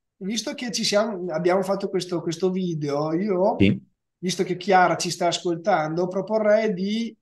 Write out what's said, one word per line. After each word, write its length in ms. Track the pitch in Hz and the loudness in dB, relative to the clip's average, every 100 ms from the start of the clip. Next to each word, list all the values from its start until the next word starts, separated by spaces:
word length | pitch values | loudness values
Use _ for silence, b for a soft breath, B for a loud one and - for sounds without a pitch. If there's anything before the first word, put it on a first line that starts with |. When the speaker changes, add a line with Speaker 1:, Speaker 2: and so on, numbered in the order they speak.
| _ _ | _ _
Speaker 1:
visto 340 | 190 220 - | -8 -6 -6
che 160 | 285 247 | -6 -6
ci 140 | 226 | -4
siamo, 480 | 202 202 226 196 175 | 0 2 0 -2 -4
abbiamo 300 | 160 175 185 | -2 2 2
fatto 260 | 185 196 196 | 2 -2 -2
questo, 320 | 190 170 170 | -4 -2 -4
questo 300 | 170 165 185 | -4 -2 -2
video, 640 | 185 180 160 147 143 156 | 0 -2 -2 -2 -2 0
io, 420 | 160 208 180 196 - | -2 0 2 2 4
Speaker 2:
Sì. 220 | 98 - - _ _ _ | 2 2 -4 _ _ _
Speaker 1:
visto 240 | 180 180 | -6 -2
che 120 | 185 175 | -2 -4
Chiara 380 | - 185 180 - | 4 6 6 4
ci 140 | 180 | -2
sta 180 | - 175 | -2 0
ascoltando, 760 | 160 180 170 170 170 156 160 180 | 0 -2 -2 0 0 0 -2 -2
proporrei 680 | 190 190 214 214 214 220 | -2 -2 0 4 4 2
di 420 | 180 196 214 233 - | 0 -2 -2 -4 -8